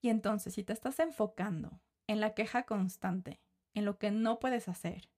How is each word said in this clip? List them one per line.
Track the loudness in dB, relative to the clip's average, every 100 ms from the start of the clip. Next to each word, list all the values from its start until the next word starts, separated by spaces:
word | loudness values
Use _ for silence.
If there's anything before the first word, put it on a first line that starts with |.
Y | 4
entonces, | 2 4 0 -2
si | -6
te | -4
estás | -4 -4 2
enfocando | 0 2 -2 0 -2 -2 -6 -10 _ _ -4
en | 0
la | 0
queja | 0 0 0
constante, | 0 0 0 0 -2 -2 -4 -14 _ _ _
en | -2
lo | 0 0
que | 0
no | 2 2 2
puedes | 2 0 -2
hacer | -4 -4 -6 -12